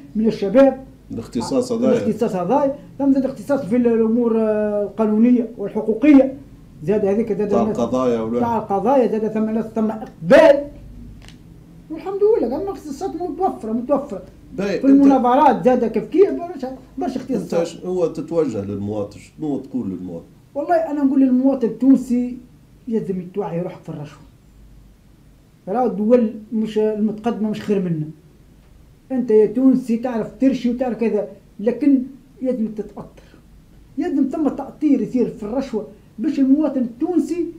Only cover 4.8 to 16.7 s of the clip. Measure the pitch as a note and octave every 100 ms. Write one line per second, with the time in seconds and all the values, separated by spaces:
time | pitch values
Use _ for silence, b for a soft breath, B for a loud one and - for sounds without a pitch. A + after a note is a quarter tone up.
4.8 | G3+ - A3 G#3+ A#3+ B3 - - G3+ G#3+
5.8 | - G#3+ D4+ C4+ C4 - - - - -
6.8 | D3+ G#3 G3 G#3 G#3+ G3 G#3 A3+ A3 F#3+
7.8 | A#2 B2+ B2+ A#2 A2 A#2+ A#2+ - - G3
8.8 | G3+ C#4 G#3+ G#3+ G#3+ A3 G#3+ A3 G#3+ A3+
9.8 | A3 G#3+ - - E3 D4+ D#4 C#4+ - -
10.8 | - - - - - - - - - -
11.8 | - D#4+ F#4 G4 G#4 A4 A#3 C#4+ G4 -
12.8 | D4+ C4 F#4+ E4 F4+ C#4+ F#4+ - A3 A#3
13.8 | A#3+ C#4+ - F#3 - - - - G3 F3
14.8 | C4+ C#4 C#4 C4 A#3+ C4 D4 G3+ F#3+ B3+
15.8 | A3+ G#3+ - E4 G4 C4+ F4 D#4+ B3+